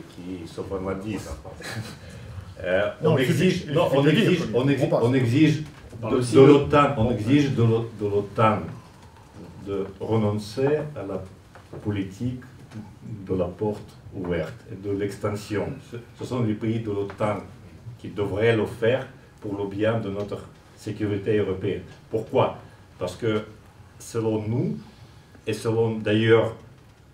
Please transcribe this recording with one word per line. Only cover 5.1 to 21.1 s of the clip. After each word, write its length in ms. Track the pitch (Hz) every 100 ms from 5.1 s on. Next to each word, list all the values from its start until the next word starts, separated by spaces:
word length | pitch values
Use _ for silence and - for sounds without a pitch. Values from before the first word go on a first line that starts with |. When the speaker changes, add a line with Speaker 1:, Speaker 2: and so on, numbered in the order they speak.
Speaker 1:
exige 500 | 131 117 131 151 - - - -
Speaker 3:
On 40 | 110
parle 120 | 117
Speaker 1:
de, 60 | 123
Speaker 3:
aussi 160 | 123 135
Speaker 1:
de 60 |
Speaker 3:
de 40 | 147
Speaker 1:
l'otan, 420 | 143 - 147 139 117
on 140 | 117
exige 420 | 104 107 147 135
de 100 | 107
l'O-, 260 | 113 113 113 -
de 40 | 104
l'otan 500 | 101 98 - 110 101 80 - - - - - - - 90 - 95
de 180 | 98 95 -
renoncer 680 | - 110 104 104 - 131 139 151 - -
à 80 | 95
la 160 | 92 - - - - - -
politique 580 | 107 101 95 - 123 127 - - - 110 - - 123 104 95
de 60 | 92
la 100 | 87
porte 520 | - 107 104 - - - 104
ouverte 380 | 90 85 80 - -
et 160 | 98 101
de 40 | 98
l'extension. 720 | 101 - 107 104 - 101 90 - -
Ce, 60 | 117 - -
ce 60 | 107
sont 180 | 123
les 100 | 110
pays 280 | 104 110 113
de 100 | 110
l'otan 460 | 101 98 - 107 101 - - - - - -
qui 120 | -
devraient 460 | 87 101 98 117 110
le 100 | 98
faire 400 | - 113 131 - - - -
pour 160 | 107 101
le 100 | 98
bien 320 | 101 107 113
de 100 | 95
notre 340 | 98 104 107 - - - -
sécurité 600 | - 104 107